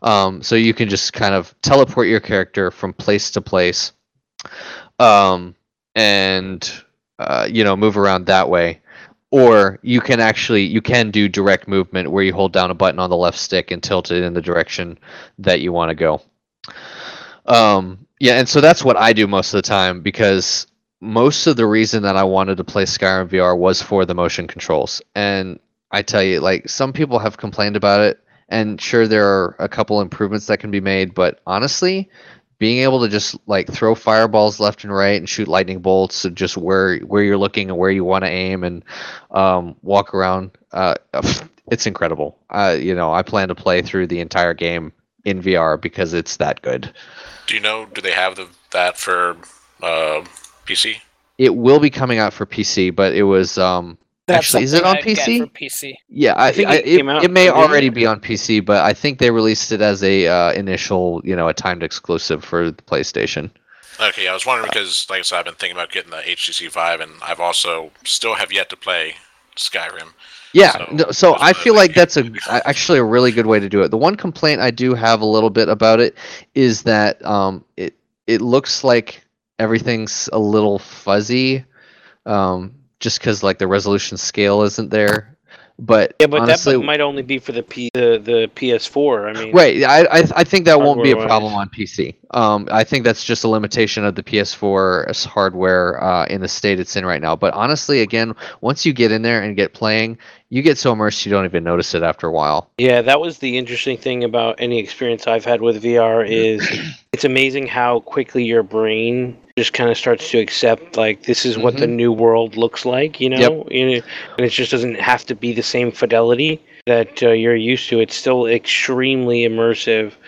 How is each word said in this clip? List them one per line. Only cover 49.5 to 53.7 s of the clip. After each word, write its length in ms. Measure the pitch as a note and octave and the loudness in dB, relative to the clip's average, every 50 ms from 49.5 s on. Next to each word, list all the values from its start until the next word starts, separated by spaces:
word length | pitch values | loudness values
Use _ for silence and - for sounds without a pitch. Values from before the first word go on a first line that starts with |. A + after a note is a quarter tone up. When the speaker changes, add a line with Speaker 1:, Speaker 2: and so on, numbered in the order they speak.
| _ _ _ _ _ _ | _ _ _ _ _ _
Speaker 2:
uh, 440 | E2+ E2+ E2 D#2+ D#2+ D#2 D#2 D#2 - - - - - - _ _ - | -6 -4 -2 -2 -2 -2 -4 -4 -6 -10 -18 -20 -20 -20 _ _ -10
P 100 | - F#2+ | -8 -4
C? 220 | - - A2+ A2 A2 - _ _ _ _ _ _ - | -4 -4 -4 -6 -10 -14 _ _ _ _ _ _ 2
Speaker 1:
It 160 | B2+ B2+ F2+ | 2 2 2
will 240 | A#2+ A#2 B2+ C#3 D3 | 4 4 6 6 6
be 100 | D3 D3 | 4 2
coming 300 | C3+ C#3 C3+ B2+ A#2+ A2+ | 0 -2 -4 -2 0 0
out 120 | G#2+ G2 - | 0 -2 -2
for 120 | - G#2 | -6 -10
P 180 | - - - G2+ | -10 -6 -6 -6
C, 260 | - - G#2 F#2 F#2 | -4 -2 0 0 0
but 220 | E2+ F2 G2 F#2+ C2 | 0 0 0 2 2
it 80 | F2+ G#2 | 2 2
was, 340 | G2 G2 F#2 F#2 F2 - G2 | 4 4 2 2 0 0 0
um, 400 | F#2 F2+ | 0 0